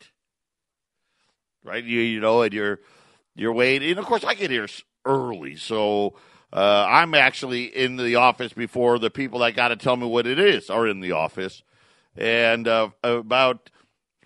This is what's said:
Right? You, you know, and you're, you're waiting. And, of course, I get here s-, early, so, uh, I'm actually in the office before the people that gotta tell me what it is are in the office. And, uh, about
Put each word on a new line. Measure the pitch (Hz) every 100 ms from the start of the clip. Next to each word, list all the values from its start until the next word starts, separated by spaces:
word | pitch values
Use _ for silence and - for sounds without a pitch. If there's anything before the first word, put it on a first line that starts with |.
| _ _ _ _ _ _ _ _ _ _ _ _ _ _ _ _
Right? | 104 110
You, | 120 117
you | 117 110
know, | 110 117
and | 113
you're, | 101 104 98 _ _ _ _ _
you're | - 110
waiting. | 117 123 135 143
And, | 180
of |
course, | 202 226
I | -
get | 220 190
here | 127
s-, | 104 - - _ 131
early, | 135 127 101 71 76
so, | - 113 107 104 101 - _ _ _
uh, | 95 101 101 98
I'm | 131 170
actually | 156 131 - 131 123
in | 123 - 131 127
the | 120 120
office | 127 120 120
before | - 117 127 120 120
the | 110
people | - 135 120
that | 120 113
gotta | 120 113
tell | 135 123
me | 120
what | 120 117
it | 139
is | 202 131 -
are | 101 113
in | 95
the | 92
office. | 82 80 - 92 - _ _ _ _ _
And, | - 110 117 113 117 117
uh, | 113 110 -
about | 120 120 110 127 131 120 _ _ _ _ _ _